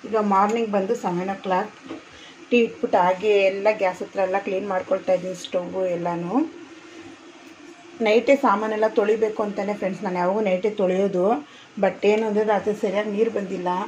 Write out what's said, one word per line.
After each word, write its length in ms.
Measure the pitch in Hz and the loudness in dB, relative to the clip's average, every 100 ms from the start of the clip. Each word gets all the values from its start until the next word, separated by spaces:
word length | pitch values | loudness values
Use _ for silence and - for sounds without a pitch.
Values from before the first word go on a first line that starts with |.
| 226 | -2
ಈಗ 120 | 214 208 | -2 2
morning 380 | 196 208 233 226 202 | 4 4 2 0 0
ಬಂದು 180 | 190 233 | 0 -2
ಸೆವೆನ್ 360 | 196 175 185 | -2 -2 -4
ಓ 40 | 190 | -6
o'clock. 300 | 196 185 214 - - - - - - - - | -2 -2 -2 -12 -16 -16 -16 -20 -20 -20 0
ಟೀ 80 | 240 226 | 2 2
ಇಟ್ಬಿಟ್ಟು 320 | - - 208 | -2 0 2
ಹಾಗೆ 340 | 180 185 214 202 190 | 2 2 2 4 4
ಎಲ್ಲ 200 | 196 208 208 | 2 0 2
gas 180 | 190 180 | -2 -2
ಹತ್ರ 160 | 196 196 185 | -8 -2 0
ಎಲ್ಲ 100 | 196 196 | -2 -2
clean 220 | 190 202 | -4 -2
ಮಾಡ್ಕೊಳ್ತಾ 400 | 185 - 190 185 180 | -6 -2 -4 0 -2
ಇದ್ದೀನಿ, 200 | 180 175 | -2 -10
stove 340 | - 180 180 190 185 170 | -6 -6 -4 -4 -2 -2
ಎಲ್ಲನೂ. 380 | 175 170 175 233 330 - - - - - - - - - - - - - - - 220 | -4 -4 -2 0 -2 -6 -20 -20 -20 -20 -20 -20 -20 -20 -20 -20 -20 -20 -20 -2 4
ನೈಟೇ 300 | 226 233 277 | 4 6 4
ಸಾಮಾನೆಲ್ಲ 440 | 247 202 214 214 220 220 | 4 2 0 0 2 2
ತೊಳಿಬೇಕು 420 | 208 220 220 208 | 2 2 0 0
ಅಂತಾನೆ 300 | 208 202 196 202 | -4 -2 -4 -4
friends, 240 | 190 185 | -4 -4
ನಾನು 140 | 185 180 | -4 0
ಯಾವಾಗೂ 200 | 180 208 208 | 0 2 0
ನೈಟೇ 200 | 185 208 208 | 0 0 0
ತೊಳೆಯೋದು. 440 | 185 185 196 180 190 262 - - - - | 0 2 0 2 2 0 -4 -20 -16 -2
But 260 | 190 180 202 | -2 2 2
ಏನು 120 | 214 220 | 2 0
ಅಂದರೆ 180 | 208 214 | 0 2
ರಾತ್ರಿ 220 | 202 196 202 | 0 0 -2
ಸರಿಯಾಗಿ 280 | 208 196 214 208 | -2 -2 -2 0
ನೀರು 160 | 226 208 | 0 0
ಬಂದಿಲ್ಲ 320 | 190 190 180 180 | -4 -4 -2 -4